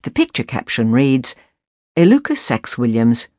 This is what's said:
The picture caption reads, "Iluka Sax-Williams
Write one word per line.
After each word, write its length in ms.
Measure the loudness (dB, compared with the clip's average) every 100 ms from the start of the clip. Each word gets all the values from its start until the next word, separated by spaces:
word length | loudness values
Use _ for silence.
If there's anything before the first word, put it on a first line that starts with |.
The 80 | -8
picture 340 | -4 -4 -4
caption 480 | -6 -6 -6 -4 0
reads, 420 | 2 2 0 -2 -6 _ _ _ _ _ 2
"Iluka 400 | 4 4 0 -2
Sax-Williams 920 | 0 -2 -6 -4 -2 2 2 0 -4